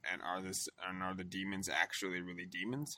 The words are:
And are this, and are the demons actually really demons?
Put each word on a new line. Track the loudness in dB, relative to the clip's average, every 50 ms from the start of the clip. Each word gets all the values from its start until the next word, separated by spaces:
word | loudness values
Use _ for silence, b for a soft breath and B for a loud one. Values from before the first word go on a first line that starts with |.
| -2 -2
And | -2 0
are | 0 0 0 0
this, | 0 0 -2 -2 -2 -4 -4 -4 -4
and | -2 0 2
are | 2 2 2
the | 0 -2
demons | -2 -2 -2 0 0 0 0 2
actually | 4 4 4 4 4 2 0 0 0 0 0
really | 0 -2 -4 -6 -6
demons? | -4 -2 -2 0 0 0 0 -2 -4 -4